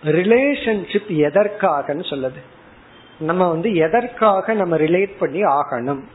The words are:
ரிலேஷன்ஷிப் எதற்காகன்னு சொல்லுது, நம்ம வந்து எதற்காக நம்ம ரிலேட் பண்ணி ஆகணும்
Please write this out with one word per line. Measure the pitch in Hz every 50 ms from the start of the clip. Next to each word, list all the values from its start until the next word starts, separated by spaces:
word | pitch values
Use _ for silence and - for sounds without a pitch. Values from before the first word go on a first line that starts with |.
| - 147
ரிலேஷன்ஷிப் | 156 165 180 202 226 247 269 285 285 269 - 233 220 202 175 - - 208 208 - 185 151 147
எதற்காகன்னு | 147 147 196 214 208 208 - 196 185 156 143 139 - 143 151 180
சொல்லுது, | - 151 139 131 131 131 151 - - - - - - - - - - - - - - - -
நம்ம | 156 156 170 180 185 175
வந்து | 165 160 170 233 208
எதற்காக | 165 160 160 165 240 240 247 - - 220 214 196 190 185 196 226
நம்ம | 214 190 175 165 156
ரிலேட் | 156 156 170 180 196 196 -
பண்ணி | - 175 151 139 170 208 180
ஆகணும் | 139 143 143 - 139 120 120 131 143 135 135 - -